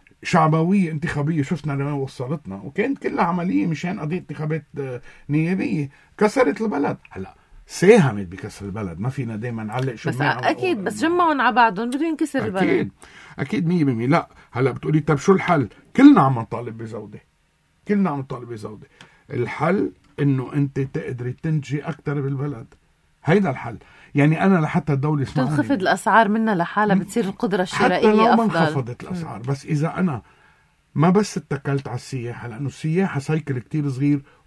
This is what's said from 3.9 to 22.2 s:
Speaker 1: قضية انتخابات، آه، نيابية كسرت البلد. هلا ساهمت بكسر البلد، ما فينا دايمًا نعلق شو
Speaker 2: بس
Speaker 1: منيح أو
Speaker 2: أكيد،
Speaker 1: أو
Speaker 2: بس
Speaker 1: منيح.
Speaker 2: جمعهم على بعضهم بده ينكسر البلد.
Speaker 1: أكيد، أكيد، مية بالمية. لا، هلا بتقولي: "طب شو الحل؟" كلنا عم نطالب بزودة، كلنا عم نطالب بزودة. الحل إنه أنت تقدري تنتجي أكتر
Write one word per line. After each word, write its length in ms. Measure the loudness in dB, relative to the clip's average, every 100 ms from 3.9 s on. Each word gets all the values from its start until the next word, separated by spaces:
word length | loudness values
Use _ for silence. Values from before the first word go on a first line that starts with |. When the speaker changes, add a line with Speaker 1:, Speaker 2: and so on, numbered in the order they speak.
| -6
Speaker 1:
قضية 180 | -6 -6
انتخابات، 460 | -8 -8 -4 -6 -8 -10
آه، 220 | -8 -10 -14 -18 -2
نيابية 640 | 0 0 0 -2 -2 -4 _ _ 0
كسرت 420 | 2 4 2 2
البلد. 360 | -2 -2 -2 -4 -12
هلا 240 | -14 -14 -16 _ -20 -14
ساهمت 600 | 2 8 8 8 0 -8
بكسر 400 | -10 -14 -12 -10
البلد، 340 | -8 -8 -6
ما 80 | -6
فينا 280 | -6 -8 -6
دايمًا 280 | -8 -8
نعلق 300 | -6 -4 -6
شو 160 | -6 -6
Speaker 2:
بس 60 | -2
Speaker 1:
منيح 160 | -2
أو 60 | 0
Speaker 2:
أكيد، 360 | -2 0 -2 -2
Speaker 1:
أو 60 |
Speaker 2:
بس 180 | -4 -2
Speaker 1:
منيح. 120 | 0
Speaker 2:
جمعهم 260 | 2 2 4
على 140 | 2
بعضهم 360 | 4 4 2 -4
بده 160 | -2 -2
ينكسر 380 | -2 -2 -2
البلد. 180 | -2 0
Speaker 1:
أكيد، 300 | 2 2 -2 -8 -20 -20 -18 -8
أكيد، 300 | -4 0 0
مية 160 | 2
بالمية. 220 | 2 2 2
لا، 220 | 2 0 -14 -10
هلا 200 | -2 0
بتقولي: 300 | 0 0 0
"طب 180 | 2 0
شو 140 | 4
الحل؟" 360 | 4 4 0 0 -6 _ 4
كلنا 240 | 6 8
عم 160 | 4 0
نطالب 400 | -4 -8 -10 -12
بزودة، 420 | -12 -12 -14 -18 _ _ _ _ _ _ -2
كلنا 220 | 0 0
عم 80 | -2
نطالب 300 | -6 -12 -12
بزودة. 380 | -12 -12 -14 -20 _ -20 _ -10
الحل 640 | -6 -6 -2 0 0 -2 -6 _ -2
إنه 320 | 0 2 0
أنت 260 | -2 -2 -2
تقدري 520 | -6 -6 -8 -8 -8 -6
تنتجي 400 | -2 -2 -2 -6
أكتر 380 | -6 -8 -6 -4